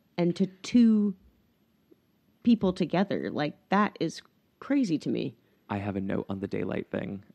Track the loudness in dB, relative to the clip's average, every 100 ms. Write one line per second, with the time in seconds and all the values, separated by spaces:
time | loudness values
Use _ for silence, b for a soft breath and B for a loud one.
0 | _ -2 0 2 -2 -4 2 6 6 6
1 | 2 -2 _ _ _ _ _ _ _ _
2 | _ _ _ _ 2 2 2 0 0 0
3 | 0 -2 -4 -4 -4 -6 -2 2 2 -2
4 | -6 -6 -18 _ _ -12 -4 0 0 -2
5 | -2 -4 -4 -10 _ _ -8 -4 -4 -4
6 | -4 -4 -4 -6 -6 -4 -4 -6 -6 -6
7 | -6 -10 -10